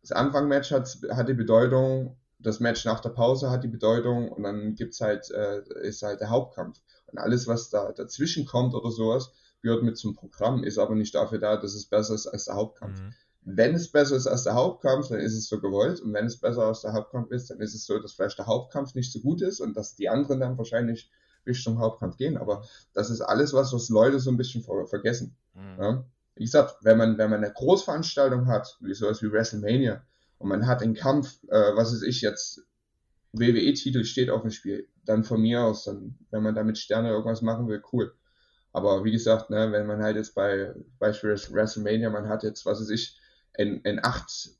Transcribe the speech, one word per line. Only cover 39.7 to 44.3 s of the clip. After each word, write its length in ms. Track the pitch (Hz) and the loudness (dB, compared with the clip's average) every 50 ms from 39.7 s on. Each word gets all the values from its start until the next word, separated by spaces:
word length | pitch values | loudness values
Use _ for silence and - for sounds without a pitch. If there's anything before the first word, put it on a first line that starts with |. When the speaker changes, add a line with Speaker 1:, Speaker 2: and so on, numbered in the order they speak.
Speaker 1:
wenn 160 | 104 104 104 | 2 0 0
man 140 | 104 104 104 | 0 -2 0
halt 140 | 107 110 107 | 0 0 0
jetzt 200 | 107 107 - _ | -2 -4 -4 _
bei 380 | 98 98 101 98 98 98 - - - - - _ _ | 0 0 0 0 0 -2 -6 -8 -14 -18 -20 _ _
beispielsweise 540 | 107 107 104 - - 107 104 101 - - - | 0 0 0 0 0 -2 -2 -2 -4 -2 0
WrestleMania, 560 | 101 107 110 - 110 104 104 110 113 117 110 | 0 0 0 -2 -4 -2 0 0 0 0 0
man 160 | 107 104 104 | -2 -4 -4
hat 160 | 107 107 110 - | -4 -4 -2 -4
jetzt, 220 | 107 107 - - | -6 -6 -4 -4
was 160 | - 107 110 | -2 -2 -2
weiß 80 | 110 104 | -2 -2
ich, 280 | 107 120 - - - _ _ _ _ _ _ _ _ | -2 -4 -4 -6 -12 _ _ _ _ _ _ _ _
ein, 240 | - 104 104 - - - | -2 -2 -2 -2 -4 -4
ein 200 | 104 101 - - | -4 -2 0 -2
acht 460 | 123 117 - - - | -2 -2 -2 -8 -10